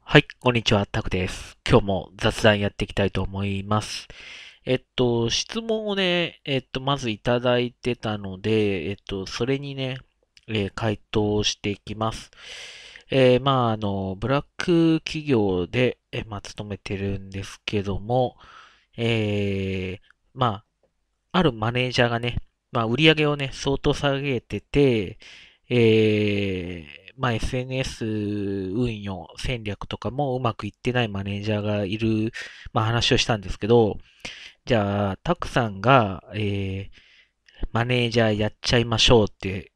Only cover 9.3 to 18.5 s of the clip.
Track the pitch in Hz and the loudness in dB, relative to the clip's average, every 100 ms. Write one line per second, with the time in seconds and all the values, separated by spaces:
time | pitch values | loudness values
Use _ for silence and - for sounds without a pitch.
9.3 | - 120 139 143 135 131 127 - _ _ | -6 -2 -2 -4 -8 -6 -8 -14 _ _
10.3 | _ - 107 98 - 113 104 _ 110 107 | _ -6 -2 -2 -2 -2 -4 _ 0 2
11.3 | 104 104 - 104 101 - 104 110 - - | 2 0 -2 -6 -6 -8 -4 -4 -4 -14
12.3 | - - - - - - - - 135 127 | -20 -18 -16 -18 -18 -20 -20 -2 4 6
13.3 | 123 135 131 120 110 107 98 95 95 117 | 6 4 2 2 0 -2 -2 -4 -4 -2
14.3 | 139 - _ - 170 165 160 - 156 151 | -2 -2 _ 0 4 4 2 -2 -10 2
15.3 | 123 101 92 87 113 127 - _ 123 107 | 2 4 0 -2 0 0 0 _ -12 -10
16.3 | 104 - - 104 101 - 98 98 98 98 | -12 -12 -12 -10 -10 -6 -4 -4 -4 -8
17.3 | 95 95 - - 104 98 95 101 123 123 | -10 -10 -10 -4 -4 -2 -6 -2 0 0
18.3 | - - | -4 -20